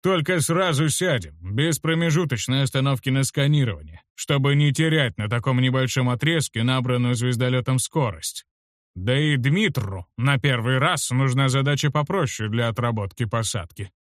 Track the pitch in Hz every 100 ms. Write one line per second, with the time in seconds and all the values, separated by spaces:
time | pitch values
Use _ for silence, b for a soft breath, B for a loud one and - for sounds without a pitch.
0 | 180 185 147 180 147 170 185 139 156 -
1 | 180 127 80 80 87 107 160 151 160 165
2 | 165 156 160 120 - 135 135 139 139 127
3 | 131 135 139 - 143 147 123 80 78 80
4 | _ - - 143 139 143 147 139 160 156
5 | 127 - 104 110 117 123 127 131 127 135
6 | 123 120 147 165 - 117 120 131 123 123
7 | 123 120 123 117 127 127 120 131 - 160
8 | 123 76 - - _ _ _ _ _ 92
9 | 98 131 151 139 120 175 214 143 101 95
10 | - - 131 135 143 123 117 131 151 165
11 | - 127 135 127 135 135 135 139 151 151
12 | 147 190 139 - 107 113 117 113 120 107
13 | 98 - 113 117 107 101 80 - 98 _